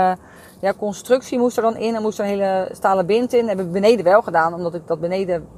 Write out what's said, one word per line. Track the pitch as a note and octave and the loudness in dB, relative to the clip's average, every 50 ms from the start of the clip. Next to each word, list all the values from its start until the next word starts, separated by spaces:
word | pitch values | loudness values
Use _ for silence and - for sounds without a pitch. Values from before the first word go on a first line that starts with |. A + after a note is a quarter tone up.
| F#3 F#3 F#3 F#3 - - - - - - - - | 4 2 0 -2 -6 -16 -20 -20 -20 -20 -12 -6
ja, | - F#3+ G3+ - | -4 -4 -4 -2
constructie | - G#3 G3 - - - B3 C4 B3+ - - B3+ | -4 -8 -8 -6 -2 0 0 0 0 0 -2 0
moest | A#3+ B3 A#3 - | 0 0 0 0
er | G#3 | 0
dan | A3+ A3+ | 0 -2
in. | - G#3 A3 A#3 | -2 -4 -4 -4
Er | A3 | -2
moest | G#3+ G#3+ G#3 - | -4 -4 -4 -4
er | G#3+ | -4
een | G3+ | -2
hele | G3+ G3 G3 F#3+ F#3+ F#3+ F#3 - | -2 0 0 0 0 0 -2 -4
stalen | - - - G#3 F#3+ F#3+ F3+ | -4 -2 0 2 2 2 2
bind | E3 G#3 A3+ B3 B3 - | 2 2 0 0 0 0
in. | A#3+ | 0
Dat | A#3 A3+ | 0 0
hebben | G3+ F#3+ F#3+ | -2 -4 -4
we | F3 | -4
beneden | E3+ G3 G3 G#3+ A#3 A3+ D3+ | -2 2 4 4 4 4 4
wel | E3+ F#3+ A3 | 4 4 4
gedaan, | A3+ - E3 E3 D#3+ E3 F3 | 4 2 0 2 2 0 0
omdat | E3+ F3+ E3+ D#3+ | -4 -6 -6 -6
ik | F3 D#3 - | -8 -6 -6
dat | E3 D#3 | -6 -4
beneden, | D#3+ E3+ F3+ F#3+ G3 F3+ F3+ E3 D3+ - - | -4 -4 -4 -2 -2 -2 -4 -4 -6 -10 -18